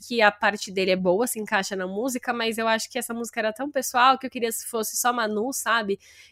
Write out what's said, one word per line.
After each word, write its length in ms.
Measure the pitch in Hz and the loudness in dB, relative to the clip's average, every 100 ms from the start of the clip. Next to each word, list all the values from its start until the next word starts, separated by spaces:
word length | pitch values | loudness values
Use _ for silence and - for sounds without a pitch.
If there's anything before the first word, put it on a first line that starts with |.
| - | -4
que 160 | 233 | 4
a 80 | 208 | 4
parte 400 | - 214 202 - | 4 0 0 -4
dele 200 | 190 185 | 0 2
é 40 | 185 | 2
boa, 280 | 185 185 247 | 4 2 2
se 140 | 226 | -2
encaixa 340 | 208 208 190 | -2 -2 -2
na 140 | 190 185 | -4 -4
música, 460 | 196 262 247 - | -2 -2 -2 -4
mas 240 | 240 226 220 | -2 -2 0
eu 100 | 226 | 0
acho 220 | 220 - | 0 -2
que 80 | 247 | -6
essa 140 | - | -6
música 260 | 233 233 240 | -6 -6 -2
era 140 | 220 | -2
tão 180 | 214 285 | -2 -4
pessoal 460 | 277 - 254 254 262 | -4 -2 4 6 4
que 80 | 262 | 0
eu 20 | |
queria 220 | 254 226 | -4 -4
se 160 | - - | -4 -6
fosse 300 | 226 214 - | -4 -4 0
só 160 | 247 | 0
Manu, 400 | 247 220 208 240 | 0 0 0 -2
sabe? 440 | 269 226 226 208 196 - - - | -2 0 0 0 -4 -8 -20 -20